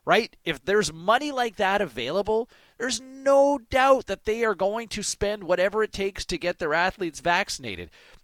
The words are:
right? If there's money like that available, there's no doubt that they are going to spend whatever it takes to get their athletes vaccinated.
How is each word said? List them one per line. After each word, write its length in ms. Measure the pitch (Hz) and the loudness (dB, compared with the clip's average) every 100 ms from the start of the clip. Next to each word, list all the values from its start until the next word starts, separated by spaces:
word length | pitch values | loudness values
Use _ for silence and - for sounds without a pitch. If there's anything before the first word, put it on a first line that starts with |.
right? 300 | - 185 226 - | 2 2 2 -8
If 200 | - 143 | -8 -6
there's 280 | - 208 151 | 0 0 0
money 380 | 160 180 240 294 | -4 2 2 2
like 260 | 262 240 202 | -2 -4 -2
that 240 | 190 202 | 0 0
available, 720 | 180 117 120 180 202 220 240 _ _ _ | -2 -4 -4 -2 0 -2 -2 _ _ _
there's 220 | 240 226 | -6 -6
no 600 | 262 269 269 277 277 285 226 | -8 -4 2 4 4 2 0
doubt 360 | 262 262 262 202 | 2 4 4 2
that 180 | 190 | -6
they 200 | - 226 | -4 0
are 100 | 226 185 | 0 2
going 320 | 190 220 233 | 0 -2 -6
to 140 | 214 | -6
spend 400 | 190 - 202 208 | -6 -2 -2 -2
whatever 400 | 170 180 190 208 | 0 2 2 2
it 80 | 208 | -2
takes 320 | - 196 - - | -2 -4 -4 -6
to 120 | 175 | -4
get 200 | 175 170 | -4 -4
their 160 | 165 | -2
athletes 460 | 156 185 - 175 - | 0 0 -2 -6 -4
vaccinated. 720 | 151 175 202 - 123 87 87 - - - | 0 0 0 -6 -8 -10 -12 -16 -20 -20